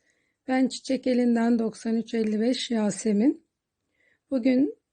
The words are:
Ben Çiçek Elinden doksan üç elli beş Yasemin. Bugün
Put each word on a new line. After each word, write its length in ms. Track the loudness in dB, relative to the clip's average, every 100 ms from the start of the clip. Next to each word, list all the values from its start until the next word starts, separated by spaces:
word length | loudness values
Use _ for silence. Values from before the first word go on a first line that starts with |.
| _ _ _ _ -4
Ben 200 | 0 0
Çiçek 400 | -2 -6 -4 0
Elinden 520 | 0 2 2 2 0
doksan 360 | -2 -4 -4 -4
üç 180 | -2
elli 260 | -2 -2 0
beş 320 | 0 -2 -2
Yasemin. 720 | -2 -2 -2 0 2 2 0 _ _ _ _ _ _ _ _ -6
Bugün 440 | 0 2 2 0 -4 _